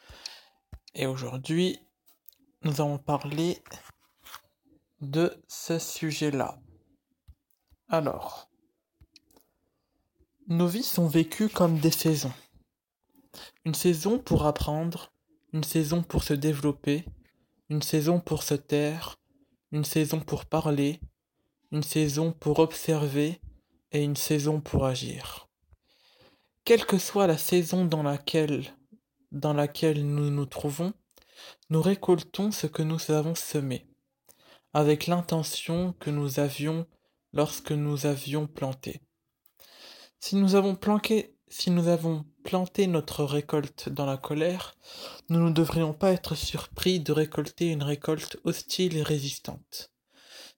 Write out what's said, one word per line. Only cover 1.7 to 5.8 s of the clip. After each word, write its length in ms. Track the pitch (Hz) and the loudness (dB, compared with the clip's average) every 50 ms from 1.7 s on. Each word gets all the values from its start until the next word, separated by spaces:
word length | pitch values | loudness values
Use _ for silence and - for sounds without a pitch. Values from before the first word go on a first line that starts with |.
| - - _ _ _ _ _ _ _ _ _ - - _ _ _ _ _ - | 0 -4 _ _ _ _ _ _ _ _ _ -20 -20 _ _ _ _ _ -4
nous 160 | 156 147 139 | -2 0 0
allons 180 | 151 147 143 139 | 0 0 -2 -4
parler 640 | - - 147 139 143 143 147 151 165 175 175 - - - - - - - - _ _ _ _ _ - - - - _ _ _ _ _ _ _ _ _ _ _ - | -2 -2 -2 -2 -2 -2 -2 0 0 0 -2 -4 -8 -18 -20 -20 -20 -20 -20 _ _ _ _ _ -20 -20 -20 -20 _ _ _ _ _ _ _ _ _ _ _ -14
de 400 | 151 139 139 156 170 175 - - _ | -8 -4 0 0 0 0 0 -4 _
ce 320 | - - - - - 165 | -16 -16 -10 -6 -4 -4
sujet-là. 800 | 165 | -4